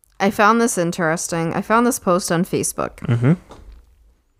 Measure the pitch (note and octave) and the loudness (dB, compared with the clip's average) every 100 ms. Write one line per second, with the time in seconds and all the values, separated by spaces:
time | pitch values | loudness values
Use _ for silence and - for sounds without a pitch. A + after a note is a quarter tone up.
0 | _ - G3 - G#3 A#3 A#3 - E3+ E3+ | _ -4 -2 4 4 4 2 0 -2 -2
1 | E3 E3+ - E3+ E3 - - A3 A#3+ - | -2 -2 -4 -4 -4 -4 0 2 2 0
2 | - F3+ - E3+ F#3 C#3+ - - C2 - | 0 0 0 -2 0 -2 -4 -6 -8 -6
3 | - A#2 B2 F3+ - - - - - _ | -2 0 2 0 -2 -20 -20 -20 -20 _
4 | _ _ _ _ | _ _ _ _